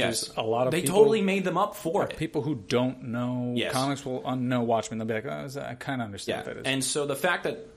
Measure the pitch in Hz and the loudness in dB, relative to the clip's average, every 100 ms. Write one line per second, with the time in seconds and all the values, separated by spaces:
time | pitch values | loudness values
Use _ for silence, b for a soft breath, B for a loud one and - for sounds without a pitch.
0 | 107 110 - - 113 113 127 160 180 190 | 2 0 -4 -4 0 2 4 2 2 6
1 | 214 220 196 196 180 170 202 - 165 196 | 8 8 4 2 0 0 0 -2 -2 0
2 | 185 - 160 156 143 135 - 120 127 127 | 0 -2 -4 -2 -2 -4 0 2 2 -2
3 | 127 117 123 127 123 123 92 127 139 139 | -6 -4 -2 -2 -2 0 0 2 0 -2
4 | 131 127 139 131 123 123 117 113 - 110 | -4 -4 -2 -2 2 2 2 2 0 -4
5 | 110 110 139 147 143 139 123 127 - 131 | -2 -2 -4 -8 -8 -8 -8 -8 -6 -4
6 | 113 98 - 87 - 120 135 135 131 151 | -4 -6 -4 -4 -4 -6 -2 0 0 -2
7 | 143 135 180 185 165 - - | -2 0 0 0 -2 -6 -10